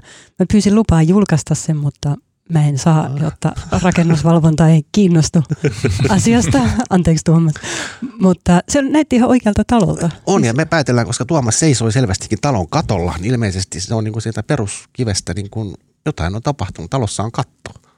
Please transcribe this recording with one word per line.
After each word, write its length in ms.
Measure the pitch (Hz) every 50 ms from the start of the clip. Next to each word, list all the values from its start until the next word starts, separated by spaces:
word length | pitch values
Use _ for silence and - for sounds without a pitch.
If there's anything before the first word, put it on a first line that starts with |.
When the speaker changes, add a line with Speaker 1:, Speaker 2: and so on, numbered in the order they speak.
| - - - - - _ _ -
Speaker 1:
Mä 80 | 185 -
pyysin 220 | - 208 185 196 202
lupaa 280 | 220 214 - 175 160
julkaista 520 | 156 160 185 214 196 - 160 151 - - 156
sen, 220 | - - - 160
mutta 400 | 147 147 143 - _ - 147 139 - _ _ _ _ _ -
mä 180 | 170 156 151
en 120 | 147 143 131
saa, 220 | - 170 156 156 -
Speaker 2:
Ah. 160 | 123 135 143
Speaker 1:
jotta 300 | 156 156 - - - 156 - - - - - 180
rakennusvalvonta 840 | 175 180 - - 170 165 165 151 147 165 165 170 156 160 156 147 165 160
ei 140 | 165 156 147 -
kiinnostu 500 | - 208 202 175 175 160 147 - - 175 143 - 151 - - 143 - -
Speaker 2:
<laughs> 300 | - 117 92 - - -
Speaker 1:
asiasta. 500 | 202 190 - 226 233 240 - 160 - 269 247 214 208 208 247 -
Anteeksi 340 | 196 185 160 165 160 151 -
Tuomas. 300 | 175 160 165 165 156 151 - - - - - - - - - - - - -
Mutta 400 | 196 185 185 - _ - 175 180 - -
se 140 | - 285
näytti 340 | 269 269 277 311 302 - 254
ihan 120 | 233 240 -
oikealta 340 | 254 247 - 214 202 - 214
talolta. 440 | - 247 233 185 156 156 165 170 170 - - -
Speaker 2:
On, 180 | - 196 - 135
ja 60 | 117
Speaker 1:
Siis 60 | 113
Speaker 2:
me 80 | 143 160
päätellään, 420 | 160 170 160 135 131 123 120 113
koska 180 | 87 120 - 127
Tuomas 340 | 117 170 151 123 113 - -
seisoi 340 | 165 160 131 - 113 113
selvästikin 460 | 104 135 127 95 92 - - - 110 -
talon 280 | - 147 131 98 87 -
katolla, 460 | - 151 - - 110 87 85 87 - 82
niin 60 | 87 113 131
ilmeisesti 460 | 117 117 101 87 95 98 - - 80
se 140 | 95 - 120
on 100 | 113 107
niinku 160 | 110 107 113
siitä 220 | - 117 110 113
peruskivestä 920 | 110 - 151 131 107 98 - - - _ _ - 127 110 95 - - - 87
niinku 400 | 98 98 98 - 110 107 98 71 - _ _ _ _ _
jotain 280 | 151 147 - 78 85 98
on 80 | 113
tapahtunut. 480 | - 151 143 - 98 87 - - 80 -
Talossa 320 | - 135 120 104 - -
on 100 | 101 113
katto. 380 | - - 131 - _ _ _ - - - _ _ _